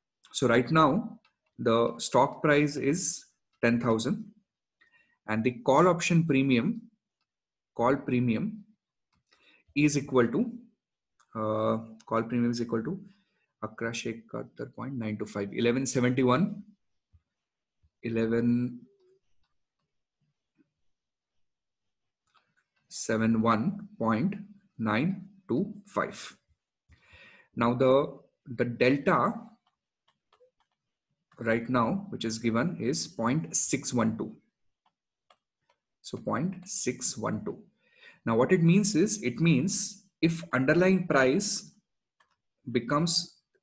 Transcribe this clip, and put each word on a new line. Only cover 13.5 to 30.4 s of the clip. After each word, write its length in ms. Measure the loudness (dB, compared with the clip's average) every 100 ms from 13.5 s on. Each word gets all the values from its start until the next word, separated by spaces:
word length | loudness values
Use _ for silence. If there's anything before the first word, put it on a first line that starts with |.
| _
akra 280 | -12 -8 -8
shekhar 560 | -6 -8 -10 -10 -12 -12 -14
third 180 | -14 -12
point 200 | -10 -6
nine 220 | -6 -6
two 80 | -6
five, 280 | -8 -6
eleven 320 | -2 0 0 -2
seventy-one, 800 | 0 0 2 2 2 0 -4 -16 _ _ _ _ _ _ _ _ _ _ _ _ _
eleven 760 | -6 -2 0 0 2 0 -2 -8 -20 _ _ _ _ _ _ _ _ _ _ _ _ _ _ _ _ _ _ _ _ _ _ _ _ _ _ _ _ _ _ _ _ _ _ _ _ _ _ _ _
seventy-one 1000 | -10 -4 0 2 2 2 2 0 -4 -10 -4
point 380 | -2 0 -2 -4 -12 -20 _ -6
nine 480 | -2 0 -2 -4 -10 _ -6
two 260 | -4 -4 -10 -10
five. 520 | -6 -6 -8 -18 -20 _ _ _ _ _ _ _ -20 -20 -20 _ -2
Now 180 | 0
the, 460 | 4 6 4 2 -6 -20 _ -10
the 200 | -4 -2
delta 680 | 2 2 2 2 2 2 -4 -12 _ _ _ _ _ _ _ _ _